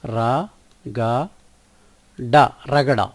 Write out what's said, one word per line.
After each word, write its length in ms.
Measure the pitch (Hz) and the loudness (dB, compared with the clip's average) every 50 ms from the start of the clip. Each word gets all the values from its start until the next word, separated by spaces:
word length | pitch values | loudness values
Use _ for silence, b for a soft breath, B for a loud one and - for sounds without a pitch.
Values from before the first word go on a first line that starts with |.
| - | -10
ర, 420 | 123 113 117 113 117 127 147 208 214 _ _ _ _ _ _ _ - | -6 -4 -2 -2 0 -2 -2 -4 -8 _ _ _ _ _ _ _ -10
గ, 380 | 104 120 113 113 120 127 160 196 - - _ _ _ _ _ _ _ _ _ _ _ _ _ _ _ - | -6 -4 -2 -2 -2 -2 -4 -6 -12 -20 _ _ _ _ _ _ _ _ _ _ _ _ _ _ _ -12
డ, 160 | 127 117 117 147 135 - - - - | -4 4 6 6 4 4 0 -12 -8
రగడ. 340 | 131 131 147 135 135 135 107 95 - - | -2 0 0 2 2 2 0 0 -2 -4